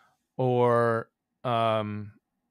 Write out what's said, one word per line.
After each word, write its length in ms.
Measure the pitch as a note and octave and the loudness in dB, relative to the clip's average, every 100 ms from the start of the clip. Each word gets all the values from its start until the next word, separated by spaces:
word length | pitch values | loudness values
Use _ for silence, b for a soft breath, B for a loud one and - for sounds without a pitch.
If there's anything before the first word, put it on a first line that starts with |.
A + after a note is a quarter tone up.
| b b _ - | b b _ -4
or, 720 | C3 B2 A#2+ A#2 A#2 A2+ - _ _ _ | 0 2 2 4 2 -2 -6 _ _ _
um, 680 | B2+ A#2 A2+ A2 G#2+ G#2 G#2 - _ _ _ | -4 -2 0 0 -4 -8 -12 -18 _ _ _